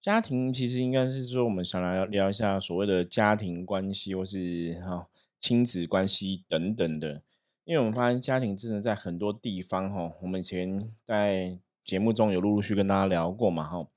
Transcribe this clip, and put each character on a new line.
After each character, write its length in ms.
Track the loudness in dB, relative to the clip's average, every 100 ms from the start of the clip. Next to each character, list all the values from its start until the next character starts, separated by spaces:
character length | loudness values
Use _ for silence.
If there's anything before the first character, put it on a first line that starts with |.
家 180 | 4 2
庭 320 | 4 0 0
其 160 | 0 0
实 120 | 0
应 120 | 2
该 160 | 2 2
是 200 | 0 -4
说， 180 | 0
我 60 | 0
们 120 | 0
想 200 | -2 -2
来 240 | 0 0 0
聊 240 | 2 2
一 20 |
下 260 | 2 0 0
所 160 | 0
谓 120 | -2 2
的 180 | 2
家 320 | 2 2 4 4
庭 300 | 0 -6 -4
关 260 | -4 -2
系， 220 | -6 -4
或 100 | -4
是， 560 | -4 -4 -4 -2 -4 -6
吼， 280 | -6 -8 -8 _ _ _
亲 240 | 2 2
子 240 | 2 0 0
关 220 | 2 2
系 360 | 0 -2 -4 -2
等 260 | -2 0
等 240 | 0 0 -2
的。 220 | -6 -8 _ _ _ _
因 100 | -2
为 40 | 0
我 60 |
们 80 | 2
发 180 | 2 2
现 80 | 0
家 220 | 0 0
庭 160 | 0 -4
真 140 | -4
的 100 | -4
在 140 | -2
很 240 | -2 -4 -4
多 120 | -4
地 300 | -4 -6 -6
方 320 | -4 -2 -2
吼， 220 | -4 -6 -6
我 40 | -6
们 140 | -6
以 20 |
前 480 | -4 -4 -4 -4 -6 -12
在 540 | -4 0 2 2 -2 -8 _ _
节 140 | -4 0
目 160 | 2
中 180 | 4 4
有 80 | 4
陆 140 | 4
陆 80 | 2
续 120 | 2
跟 140 | 0 2
大 60 |
家 100 | 4
聊 260 | 4 2 0
过 200 | 0 0
嘛 120 | 0
吼 260 | -4 -6 -10